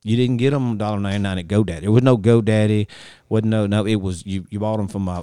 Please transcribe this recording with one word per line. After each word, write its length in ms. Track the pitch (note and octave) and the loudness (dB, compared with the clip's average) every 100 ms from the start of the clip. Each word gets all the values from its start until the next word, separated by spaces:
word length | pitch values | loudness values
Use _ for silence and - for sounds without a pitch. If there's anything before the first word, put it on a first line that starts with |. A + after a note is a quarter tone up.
You 140 | G#2+ A2+ | -2 0
didn't 220 | B2+ A#2+ | 2 2
get 140 | C3 | 0
'em 260 | C#3+ B2 G#2 | 0 -2 -2
dollar 200 | G#2 G#2 | -4 -4
ninety-nine 400 | G2+ G2+ G2 F#2 | -2 -2 -2 -4
at 80 | E2+ | -2
GoDaddy. 360 | G#2 F#2+ E2+ | 0 0 -2
There 100 | G2 | 2
was 100 | A2+ | 4
no 160 | C3 A#2+ | 4 4
GoDaddy. 720 | G#2 A#2 G#2+ G#2+ G#2+ G#2+ G2+ - - - - | 4 4 4 2 2 0 -2 -10 -20 -20 -4
Wasn't 220 | A2 A2 | -2 0
no, 180 | A2 G2+ | 0 0
no. 160 | G#2 | 0
It 120 | G2+ G#2+ | 0 -2
was 300 | F#2+ F2 G2 | -2 -6 -6
you, 200 | F#2+ F2+ | -8 -6
you 80 | G#2 | -6
bought 220 | G#2+ A2 | -4 -4
'em 80 | G2 | -4
from, 200 | G2+ F#2 | -4 -6
uh, 140 | F2 | -6